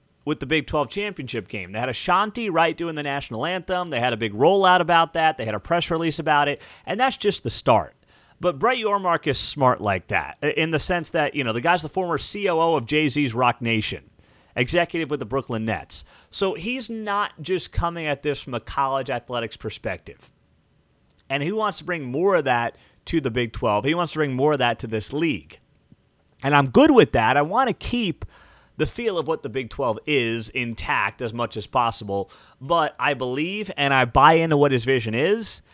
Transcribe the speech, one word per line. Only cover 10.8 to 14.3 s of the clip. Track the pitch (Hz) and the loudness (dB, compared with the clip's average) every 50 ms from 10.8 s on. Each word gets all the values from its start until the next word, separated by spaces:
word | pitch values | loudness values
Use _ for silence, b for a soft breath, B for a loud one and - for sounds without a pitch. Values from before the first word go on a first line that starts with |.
sense | - - 180 175 160 - | -2 -2 -2 -4 -4 -4
that, | - 165 147 143 - | -2 -2 -2 -2 -2
you | 143 131 | -2 -2
know, | 117 | -2
the | 110 120 | -2 0
guy's | 127 165 180 175 | 2 2 2 2
the | 156 151 | -2 -4
former | - 190 185 170 160 139 | -4 -4 -2 -2 -2 -4
C | - - - 202 196 185 | -4 -6 -6 -4 -2 0
O | 170 160 | 2 2
O | 165 170 160 | 4 4 2
of | 139 117 | 2 0
Jay-Z's | 110 147 151 156 139 117 147 147 123 | 0 0 2 2 2 0 0 -2 -2
Roc | 110 120 127 123 120 - | 0 0 0 0 0 0
Nation, | 117 117 113 110 - - 95 73 - _ _ b b b | -2 -2 0 0 -2 -4 -6 -10 -12 _ _ b b b